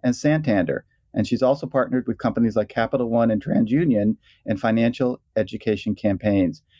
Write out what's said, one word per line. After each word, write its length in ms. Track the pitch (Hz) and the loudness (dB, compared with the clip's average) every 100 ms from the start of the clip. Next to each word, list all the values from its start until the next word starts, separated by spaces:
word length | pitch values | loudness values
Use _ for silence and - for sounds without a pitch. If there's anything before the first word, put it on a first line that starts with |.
and 100 | 123 | -2
Santander. 720 | 123 147 156 151 104 85 65 - _ _ | 0 0 0 2 0 0 -2 -6 _ _
And 120 | - 104 | -4 -2
she's 160 | 117 | 0
also 240 | 127 139 - | 2 0 -2
partnered 400 | 131 123 127 123 | -2 0 -2 -2
with 120 | 110 | -2
companies 400 | 113 113 117 107 | -2 0 0 2
like 100 | 104 | -2
Capital 420 | - 113 - 117 | -2 -2 0 0
One 220 | 117 117 | 2 2
and 120 | 107 | 0
TransUnion 760 | - - 110 139 170 110 104 - _ _ - | 0 0 2 2 2 2 0 -2 _ _ -6
in 120 | 104 | -2
financial 640 | 113 113 117 - 123 127 _ - | 0 2 0 0 -4 -4 _ -4
education 580 | 110 113 - 101 110 101 | -4 -4 -4 -4 -2 -2
campaigns. 640 | 107 98 107 101 87 - _ | -2 0 0 2 2 -2 _